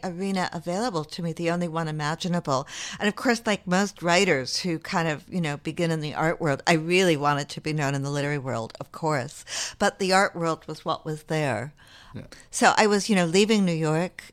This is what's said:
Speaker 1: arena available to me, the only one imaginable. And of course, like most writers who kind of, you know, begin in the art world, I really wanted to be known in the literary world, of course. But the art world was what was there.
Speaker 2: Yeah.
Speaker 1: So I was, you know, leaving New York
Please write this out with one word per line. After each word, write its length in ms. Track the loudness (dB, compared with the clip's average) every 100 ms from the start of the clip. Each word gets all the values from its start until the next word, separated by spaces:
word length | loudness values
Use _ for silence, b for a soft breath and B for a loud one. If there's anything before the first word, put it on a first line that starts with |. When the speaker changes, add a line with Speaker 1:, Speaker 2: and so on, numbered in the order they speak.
| -6
Speaker 1:
arena 440 | -6 -2 -2 -2
available 500 | -4 -6 -4 -2 -4
to 180 | -6 -6
me, 120 | -6
the 180 | -2 -2
only 160 | -2 -2
one 220 | -2 -4
imaginable. 760 | -4 -4 -4 -2 -2 0 0 -2 B B B
And 120 | -2
of 80 | 0
course, 240 | 0 0 0
like 220 | -2 0
most 340 | 0 0 -2
writers 580 | 2 4 4 2 0 -4
who 200 | -2 -4
kind 300 | -2 -2 0
of, 160 | -2 -6
you 140 | -4
know, 160 | -4 -4
begin 340 | -6 -2 0
in 80 | 0
the 140 | -2
art 260 | -2 0 0
world, 240 | 0 0 2
I 100 | 2
really 420 | 4 4 4 4
wanted 320 | 2 0 -2
to 100 | -6
be 140 | -4
known 200 | -2 0
in 100 | 0
the 60 | -2
literary 280 | -2 -2 -2
world, 340 | -4 -6 -6 -10
of 140 | -16
course. 500 | -6 -2 -2 -2 -10 -10 B B -2
But 200 | -2 0
the 140 | 2
art 200 | 4 2
world 320 | 0 -2 -2 -6
was 200 | -10 -6
what 180 | -6
was 200 | -6 -10
there. 500 | -4 -2 0 -2 -4 -12 B B B -16
Speaker 2:
Yeah. 120 | -16 B B
Speaker 1:
So 220 | 4 4 6
I 100 | 4
was, 220 | 4 2
you 80 | 2
know, 80 | 4
leaving 400 | 4 4 4 2
New 80 |
York 580 | 0 0 0 0 -6 -20